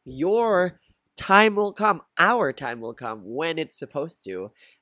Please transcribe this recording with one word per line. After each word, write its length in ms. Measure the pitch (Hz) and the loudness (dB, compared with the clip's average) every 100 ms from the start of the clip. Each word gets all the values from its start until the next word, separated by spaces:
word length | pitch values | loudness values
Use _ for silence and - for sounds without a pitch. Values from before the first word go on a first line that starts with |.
Your 760 | 131 131 170 226 226 185 180 - _ _ _ - | -12 -4 0 2 2 2 2 -4 _ _ _ -6
time 380 | - 196 220 | 4 6 6
will 180 | 202 208 | 4 -2
come. 280 | 190 214 170 - - | 0 0 0 -2 0
Our 360 | 185 240 147 | 2 2 0
time 260 | 131 127 117 | -2 -6 -8
will 140 | 113 | -10
come 260 | 117 120 110 | -8 -8 -10
when 320 | 95 123 165 160 | -8 -4 -4 -4
it's 200 | 151 - | -6 -8
supposed 460 | 135 143 160 - | -8 -8 -8 -10
to. 300 | - 92 101 _ - _ | -10 -10 -10 _ -20 _